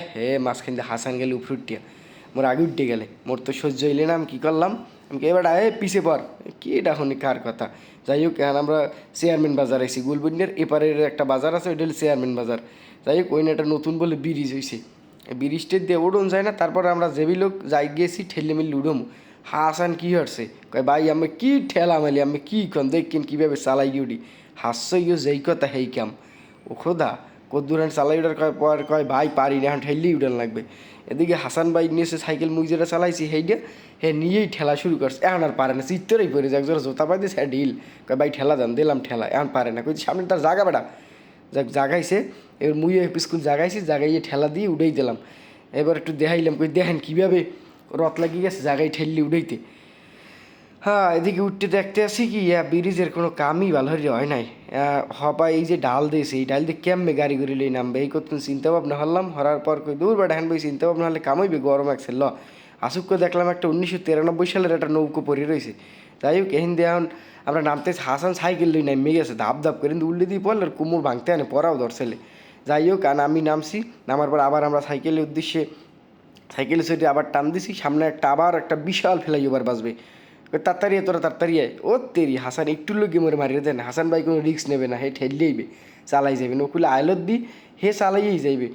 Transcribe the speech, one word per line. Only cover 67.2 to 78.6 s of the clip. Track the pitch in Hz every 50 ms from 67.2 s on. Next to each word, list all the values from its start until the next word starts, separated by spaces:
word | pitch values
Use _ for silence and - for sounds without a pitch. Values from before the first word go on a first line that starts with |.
| - - - - -
আমরা | 139 147 160
নামতে, | 151 143 147 143 - 180 170 -
হাসান | - 131 135 139 170 185 175
সাইকেল | 175 165 180 185 156 170 165
লই | 156 156
নামে | 143 139 139 135 135 156
গেছে | 160 165 147 113 117
ধাপ | 110 110 110 127 147
ধাপ | 151 156 147 -
করে, | 143 147
কিন্তু | 156 170 160 160
উল্টে | 175 175 185
দিয়ে | 180 202 185 196
পড়লে | 202 220 214 180
আর | 147
কোমর | - - 160 165 170 165
ভাঙতে | 143 139 120 120 123 175
আনে, | 175 151 151 113
পড়াও | 131 143 156 170 156 127
ধরছেলে। | 123 113 - - 131 117 107 - - - - - - - - - -
যাই | 139 147 151 160 180
হোক, | 196 190 -
আর | 139 143 147
আমি | 143 143 156 160
নামছি, | 156 156 151 156 156 - - 214 226 - - - - 123
নামার | 131 143 147 139
পর | 147 147
আবার | 135 139 143 151 147
আমরা | 147 147 147
সাইকেলের | 143 147 147 131 127 160 160 160 151
উদ্দেশ্যে, | 147 147 160 156 - - 160 147 - - - - - - - _ _ - - _ - - - _ - -
সাইকেলে | 135 135 131 160 165
চড়ে | 156 - 165 151 160
আবার | 147 139 151 143 -
টান | - 143 143 151
দিছি, | 170 185 180 - 185
সামনে | - - 147 143 151 160
একটা, | 156 151 - - 139
আবার | 143 151 170 175 170
একটা | 160